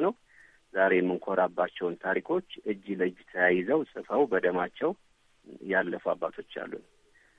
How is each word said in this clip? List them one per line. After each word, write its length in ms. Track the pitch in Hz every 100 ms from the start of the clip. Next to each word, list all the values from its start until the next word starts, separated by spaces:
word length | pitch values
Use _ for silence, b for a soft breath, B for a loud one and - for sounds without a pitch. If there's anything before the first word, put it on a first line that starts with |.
ነው። 120 | 170 - b b b b _
ዛሬ 200 | 95 95 92
የምንኮራባቸውን 1000 | 90 90 - 95 90 90 90 - 90 87
ታሪኮች 500 | 95 95 - 180 185 - 107
እጅ 200 | 101 95 95
ለእጅ 240 | 92 90 -
ተያይዘው 560 | 92 90 90 92 156 143
ጽፈው 360 | - 90 113 139
በደማቸው 640 | 95 87 90 90 - 156 202 _ _ _ _ - -
ያለፉ 400 | 95 95 90 85 95
አባቶች 440 | 82 82 - - -
አሉን። 260 | - - - _ _ b b